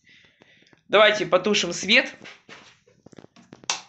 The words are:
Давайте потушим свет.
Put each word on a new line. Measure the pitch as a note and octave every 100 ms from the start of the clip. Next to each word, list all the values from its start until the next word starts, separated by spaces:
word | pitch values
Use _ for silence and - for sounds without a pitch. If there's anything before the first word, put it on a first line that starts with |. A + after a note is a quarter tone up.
| _ _ _ _ _ _ _ _ -
Давайте | G3 G#3+ G#3
потушим | E3 F3+ G#3 G3+ F3
свет. | E3+ F#3 B3 - - - - - - - _ _ _ - - - _ _ - - -